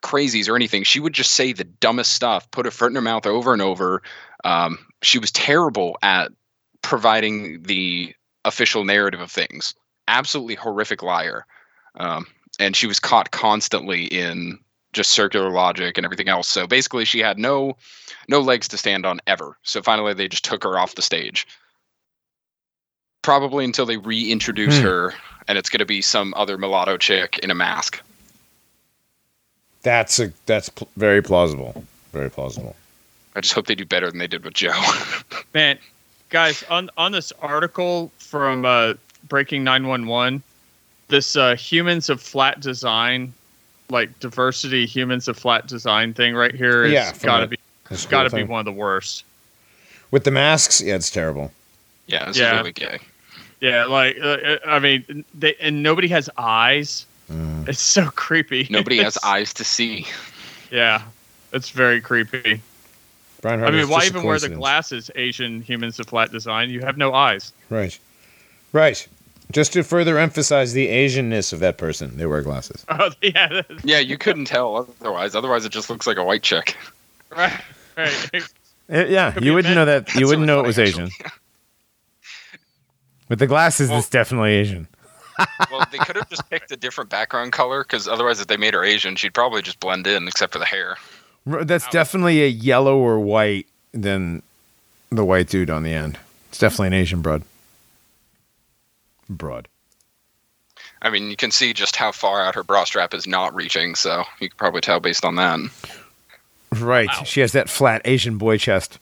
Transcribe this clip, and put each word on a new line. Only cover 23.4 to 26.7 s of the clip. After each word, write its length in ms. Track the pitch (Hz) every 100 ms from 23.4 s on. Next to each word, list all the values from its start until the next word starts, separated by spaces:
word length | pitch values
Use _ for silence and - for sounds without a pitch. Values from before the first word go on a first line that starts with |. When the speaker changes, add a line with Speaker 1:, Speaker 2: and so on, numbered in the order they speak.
| 139 139
Speaker 1:
until 220 | 131 120 123
they 100 | 113
reintroduce 800 | 101 113 110 113 110 113 107 147
Speaker 2:
Hmm. 60 |
Speaker 1:
her, 300 | 110 90 90 - - - -
and 100 | 101
it's 140 | -
gonna 160 | 113 101
be 160 | 101
some 320 | 95 110 98 92
other 220 | 101 98
mulatto 380 | 98